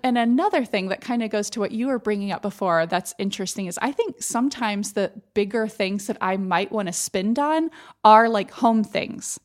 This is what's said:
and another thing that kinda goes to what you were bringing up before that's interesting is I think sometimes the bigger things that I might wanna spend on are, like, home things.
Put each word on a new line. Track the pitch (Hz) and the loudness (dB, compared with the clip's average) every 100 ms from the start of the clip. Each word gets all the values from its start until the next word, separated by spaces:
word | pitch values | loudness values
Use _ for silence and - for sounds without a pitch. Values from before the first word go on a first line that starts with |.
and | 254 240 | 0 2
another | 233 247 392 339 240 | 2 2 2 0 0
thing | 202 185 | -2 -2
that | 196 | -6
kinda | - 240 226 | -4 -4 -2
goes | 208 208 | -2 -4
to | 233 | -4
what | 202 | -4
you | 220 254 | -2 -2
were | 247 | -2
bringing | 214 208 202 | -2 -2 -2
up | 175 | -4
before | 202 - 190 165 | -6 -4 2 2
that's | 165 180 - - | 2 -2 -4 -6
interesting | 196 196 190 - | -6 -4 -6 -6
is | 185 - | -8 -4
I | 254 | -4
think | 285 440 - | -2 -4 -6
sometimes | - 240 269 - 226 202 208 | -6 -2 -2 -2 -4 -2 -4
the | - 196 - - | -2 -4 -4 -6
bigger | - 202 226 220 | -2 -2 -2 -4
things | - 190 202 202 | -2 -4 -4 -6
that | 220 | -4
I | 185 190 | -2 -2
might | 190 175 202 | 0 0 0
wanna | 220 185 | -4 -4
spend | 175 - 190 202 240 | -4 -4 -2 0 0
on | 294 320 320 - - - | 0 0 -2 -6 -20 4
are, | 214 214 233 | 8 10 8
like, | 214 185 | 2 -4
home | - 233 226 | 0 2 2
things. | 208 - - - - - | 0 -2 -6 -8 -10 -8